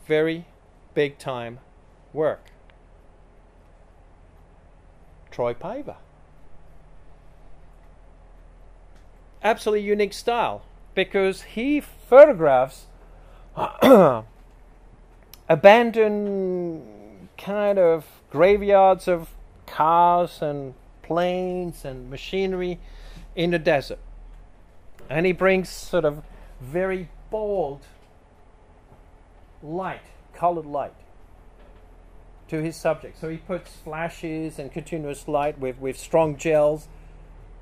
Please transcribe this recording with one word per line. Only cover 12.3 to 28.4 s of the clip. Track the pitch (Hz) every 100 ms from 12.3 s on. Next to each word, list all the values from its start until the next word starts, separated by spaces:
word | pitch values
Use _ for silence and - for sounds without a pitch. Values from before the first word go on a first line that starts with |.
| 208 156 131 131 - - - - - - - - -
<clears throat> | 160 - - 240 165 117 113 - - - - - - - - - - - -
abandoned | 160 196 226 233 220 214 208 208 196 185 180 175 160 117 104 104 190 - -
kind | - 202 208 202
of | 170 165 147 - -
graveyards | 139 180 208 202 196 190 185 -
of | 175 165 - - - -
cars | - 156 170 175 175 175 -
and | 156 143 135 127 - -
planes | - 165 180 180 185 180 180 165
and | 143 131 127
machinery | 135 - 190 190 185 180 175 - - - - -
in | - 170
the | 175
desert. | 156 147 - - - - - - - - - - - - -
And | 139 185
he |
brings | 170 185 190 175
sort | - - 180
of | 156 147 - - - -
very | 127 165 190 190 170 - -
bold | 220 214 196 147 139 - - - _ _ _